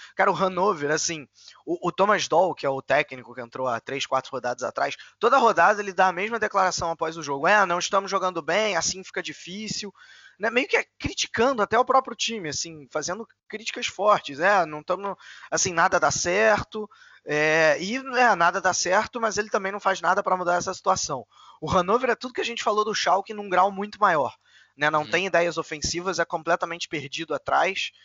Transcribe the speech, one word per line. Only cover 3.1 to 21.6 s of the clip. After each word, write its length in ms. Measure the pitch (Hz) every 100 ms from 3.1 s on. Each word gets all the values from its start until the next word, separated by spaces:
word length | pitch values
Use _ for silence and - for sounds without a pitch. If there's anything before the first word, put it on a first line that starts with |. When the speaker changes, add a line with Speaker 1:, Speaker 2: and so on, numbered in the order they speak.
| 131 120
Speaker 1:
que 80 | 120
entrou 260 | 117 - 131
há 120 | 117
três, 280 | - 135 -
quatro 240 | 131 -
rodadas 320 | 131 123 123
atrás, 320 | 123 - 139 - - -
toda 180 | 226 262
rodada 420 | 233 165 175 208
ele 140 | 208
dá 140 | 180 185
a 60 |
mesma 260 | 175 208 233
declaração 500 | 208 196 185 165 175
após 260 | 165 160 165
o 60 |
jogo: 260 | 143 139 160
"É, 160 | 208 190
não 120 | 175
estamos 320 | 170 196 196
jogando 320 | 190 185 170
bem, 340 | 147 180 220 170
assim 280 | 165 185
fica 180 | 185 196
difícil." 720 | 165 151 - 190 214 - 202 - - - - -
Né, 100 | 214
meio 180 | 233 311
que 160 | 466 - -
criticando 640 | - - - - 240 254
até 160 | 196 226
o 80 | 247
próprio 300 | 254 254 233
time, 340 | - 226 160
assim, 380 | 143 170 160 135
fazendo 360 | 156 151 196 226 _ -
críticas 400 | 214 226 - 240
fortes, 520 | - 202 190 - 139
"É, 260 | 180 208 160
não 180 | 151
tamo, 340 | - 185 202 185 - - -
assim, 240 | 160 185
nada 260 | 165 180 180
dá 120 | 151
certo", 800 | - 175 185 220 208 - 220 214 - - - -
é, 560 | 147 156 160 160 143
e, 140 | 185 247
é, 400 | 269 247 247 185
nada 240 | 170 185
dá 140 | 180
certo, 460 | 180 - 190 220 240
mas 160 | 226 190
ele 120 | 214
também 220 | 226 190
não 80 | 202
faz 220 | 196 185
nada 200 | 170 185
pra 140 | 190 185
mudar 200 | 175 175
essa 180 | 175
situação. 520 | 180 - - - 139 - _ - -